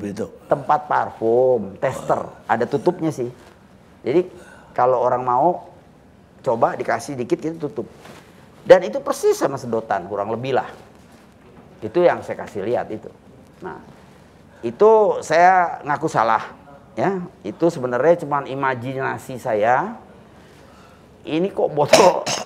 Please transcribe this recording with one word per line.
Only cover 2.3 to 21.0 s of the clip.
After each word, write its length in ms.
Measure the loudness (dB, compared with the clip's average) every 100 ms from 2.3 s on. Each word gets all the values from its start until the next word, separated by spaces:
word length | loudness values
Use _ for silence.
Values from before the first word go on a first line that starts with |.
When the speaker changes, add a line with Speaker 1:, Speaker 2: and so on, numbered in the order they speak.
| -8
Speaker 2:
ada 240 | -2 -2 0
tutupnya 400 | 0 0 0 -2
sih. 240 | -4 -8 -10 -20 -20 -20 -20 -20 -10
Jadi 240 | -2 0 -2 -6 -20 -20 -8 0
kalau 240 | 2 2
orang 240 | 2 0
mau 480 | 0 2 2 0 -8 -20 -20 -20 _ -20 -20 -8
coba 320 | -4 0 0
dikasih 400 | 0 -4 -4 -4
dikit, 240 | -8 -4 -4
kita 180 | -4 -8
tutup. 300 | -8 -8 -12 -14 -20 -20 -20 -20 -20 0 6
Dan 160 | 6 4
itu 120 | -6
persis 400 | -6 0 0 2
sama 200 | -2 -4
sedotan, 480 | -4 -4 -2 -4 -4
kurang 200 | -6 -4
lebih 240 | -4 -2 -2
lah. 120 | -2 -10 -20 -20 -20 -20 -20 -20 -20 -20 -20 -14
Itu 200 | -4 2
yang 200 | 2 2
saya 200 | -6 -10
kasih 240 | -10 -8 -4
lihat 240 | -4 -4
itu. 200 | -10 -14 -20 -20 -20 -20 -18
Nah, 160 | -16 -16 -20 -20 -20 -20 -20 -20 -20 -12
itu 600 | -6 4 6 6 4 0
saya 600 | 0 4 6 6 2 -2 -6
ngaku 200 | -4 -2
salah, 400 | 2 2 0 -2 -16 -20 -20 -12
ya. 280 | -4 -2 -2 -8 -12
Itu 280 | -12 -2 -2
sebenarnya 520 | 0 -4 2 4 4 0
cuman 200 | -4 -4
imajinasi 920 | -4 -2 -2 -6 -6 -6 -6 -10 -8
saya. 600 | -2 2 2 2 0 -8 -18 -20 -20 -20 -20 -20 -20 -20 -20 -20